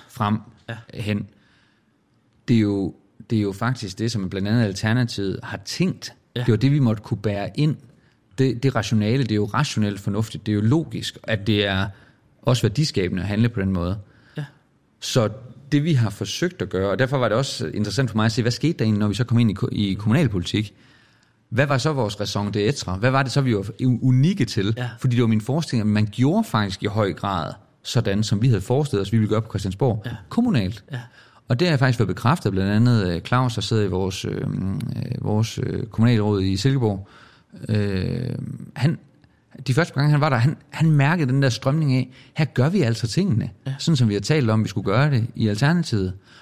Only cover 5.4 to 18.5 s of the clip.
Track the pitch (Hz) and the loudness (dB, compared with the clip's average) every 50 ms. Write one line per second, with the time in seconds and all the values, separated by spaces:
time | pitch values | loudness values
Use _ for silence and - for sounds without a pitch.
5.4 | - - - - - - - - 175 185 - - - - - _ _ _ - 127 | -8 -10 -10 -10 -10 -8 -4 -2 -2 -2 -2 -6 -10 -18 -18 _ _ _ -8 -2
6.4 | 120 120 110 107 117 139 143 151 135 113 107 104 - - 110 98 - 107 101 101 | 0 2 2 4 4 4 4 4 4 2 2 0 -4 -6 -6 -4 -2 -2 -2 -4
7.4 | 101 - - - 147 156 147 - - - - _ _ _ _ _ _ _ _ - | -6 -6 -2 0 0 0 0 -2 -8 -16 -20 _ _ _ _ _ _ _ _ 0
8.4 | 131 131 117 120 - 135 - 113 101 - 120 107 104 107 120 139 131 104 110 104 | 0 2 2 0 0 0 0 0 0 0 0 2 2 2 2 0 0 0 0 0
9.4 | 104 98 - 127 147 - - 110 107 104 101 104 101 107 98 104 110 - - - | 0 0 0 -2 -2 0 0 0 -2 -2 -2 -4 -6 -4 -2 -2 -2 -4 -6 -8
10.4 | - 110 104 104 104 110 139 170 - - - - - - - - - - 110 101 | -4 -2 0 2 2 2 2 0 0 -4 -8 -8 -8 -10 -10 -10 -6 -4 -4 -2
11.4 | 101 113 107 104 101 101 98 95 98 101 - - - - _ _ _ _ _ _ | 0 0 2 2 2 2 0 0 -2 -4 -6 -10 -20 -20 _ _ _ _ _ _
12.4 | - - 131 - - 107 104 139 156 - - - 92 87 - 90 87 101 104 107 | 0 0 2 2 2 0 0 0 -2 -2 0 -2 -2 0 -2 -2 -4 -2 0 2
13.4 | 117 117 110 101 95 95 95 90 85 87 98 104 101 - _ _ _ _ - 151 | 2 2 0 0 -2 0 0 0 -2 -2 -4 -6 -8 -14 _ _ _ _ -12 -12
14.4 | 147 - - _ _ _ _ _ _ _ _ _ - - - 131 110 104 107 - | -12 -12 -14 _ _ _ _ _ _ _ _ _ -8 -2 0 2 2 2 0 -6
15.4 | - - - - - - 147 143 143 175 156 123 113 101 98 - 95 95 - - | -14 -20 -20 -20 -6 -2 0 0 2 2 2 2 2 0 -2 -4 -6 -8 -4 -4
16.4 | 170 180 180 - 95 - - 92 95 101 95 - 135 120 139 135 123 107 104 120 | -4 -4 -4 -4 -6 -4 -2 -2 0 0 0 0 0 0 0 0 0 2 0 0
17.4 | 139 - - - 98 78 - - 104 104 95 120 135 113 - 110 107 113 110 127 | 0 -2 -4 -6 -6 -6 -4 -4 -4 -2 -2 -2 -2 0 0 2 2 2 2 0
18.4 | 107 120 | 0 0